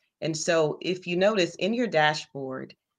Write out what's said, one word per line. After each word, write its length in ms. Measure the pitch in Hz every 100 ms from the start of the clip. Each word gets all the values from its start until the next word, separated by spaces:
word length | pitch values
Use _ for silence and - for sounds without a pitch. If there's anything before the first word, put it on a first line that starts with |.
| _ -
And 160 | 151 156
so 400 | - 165 151 -
if 260 | - 180 -
you 100 | 175
notice 380 | 196 220 170 -
in 180 | 180
your 140 | 233 233
dashboard, 880 | 160 151 156 - 139 135 131 135 - _